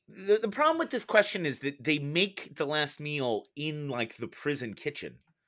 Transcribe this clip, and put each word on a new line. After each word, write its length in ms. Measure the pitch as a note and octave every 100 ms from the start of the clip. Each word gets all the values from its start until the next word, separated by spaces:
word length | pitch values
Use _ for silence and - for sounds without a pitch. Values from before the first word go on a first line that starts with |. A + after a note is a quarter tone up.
| _
the, 300 | G3 G3 G#3+
the 60 | A3
problem 300 | G#3+ D4+ E4
with 120 | D#4+
this 140 | A#3+
question 420 | - G#3+ G3+ G3 D#3
is 140 | B2
that 220 | C#3 C#3
they 160 | B2 D3+
make 580 | C#3+ E3 G3 G3 - C#3
the 100 | C#3+
last 320 | D3+ C#3+ -
meal 440 | D3+ D3 B2+ G#2+ -
in, 340 | C#3+ D3+ D3+ C#3+
like, 280 | A#2+ A2+ -
the 100 | A2+
prison 480 | - D3 C#3+ A#2+
kitchen. 420 | G2 D3+ C#3+ D2+ - _ _